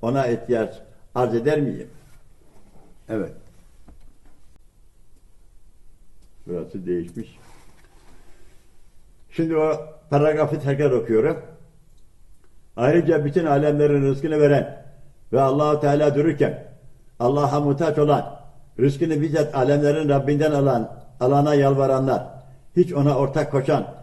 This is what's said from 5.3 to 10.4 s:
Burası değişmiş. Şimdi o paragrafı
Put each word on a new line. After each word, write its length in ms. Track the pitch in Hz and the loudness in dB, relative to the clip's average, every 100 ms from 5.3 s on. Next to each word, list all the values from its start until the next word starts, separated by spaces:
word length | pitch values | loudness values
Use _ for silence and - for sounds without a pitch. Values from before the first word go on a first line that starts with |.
| - - - - - - - - - - - - | -20 -20 -20 -20 -20 -20 -20 -20 -20 -20 -20 -12
Burası 380 | 87 78 101 90 | -12 -10 -14 -6
değişmiş. 540 | 87 85 - - - - - - - - - - - - - - - - - - - - - - | -6 -6 -12 -16 -18 -20 -20 -20 -20 -20 -20 -20 -20 -20 -20 -20 -20 -20 -20 -20 -20 -20 -20 -20
Şimdi 260 | - 165 160 | -6 -2 0
o 140 | 156 151 - - - | 0 -2 -8 -18 -2
paragrafı 500 | 143 151 151 | 2 2 2